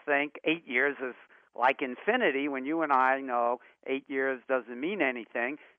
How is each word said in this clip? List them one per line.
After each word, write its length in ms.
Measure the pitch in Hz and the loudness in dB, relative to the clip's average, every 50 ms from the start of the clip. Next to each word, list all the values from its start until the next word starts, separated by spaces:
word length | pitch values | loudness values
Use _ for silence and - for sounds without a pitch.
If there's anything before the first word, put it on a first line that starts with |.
| - | -2
think 340 | 147 147 143 143 147 - - - | 0 2 2 2 0 -6 -6 -2
eight 240 | 165 160 170 160 - | -2 -2 -2 -2 -2
years 280 | 123 123 135 143 139 120 | 0 2 2 2 0 -2
is 140 | 131 127 117 - - _ - - _ _ - 107 | -6 -8 -8 -10 -18 _ -20 -20 _ _ -6 0
like 240 | 117 131 139 - | 2 2 2 0
infinity, 680 | 147 127 123 - - 202 226 254 226 170 131 135 143 143 | -2 -6 -6 -6 -2 0 0 2 2 2 2 2 -2 -2
when 180 | 139 131 127 | -4 -4 -4
you 180 | 139 160 165 160 | -4 -2 -2 0
and 80 | 147 | 2
I 280 | 139 127 131 131 135 135 | 4 4 4 4 2 2
know 420 | 135 131 123 120 120 120 123 123 - - - _ - - | 0 -2 0 0 2 2 0 -2 -6 -16 -20 _ -6 -4
eight 160 | 135 135 139 - | -4 -4 -4 -4
years 340 | 139 135 135 135 131 123 - - | -2 -2 0 0 -2 -4 -4 -2
doesn't 320 | 131 127 110 113 123 120 | -2 -2 -2 -4 -10 -6
mean 220 | 139 175 214 196 | -4 -4 0 0
anything. 560 | 151 135 127 120 107 - - 123 117 127 151 - - - _ | 0 0 0 -2 -8 -8 -4 -2 -2 -2 -4 -8 -14 -20 _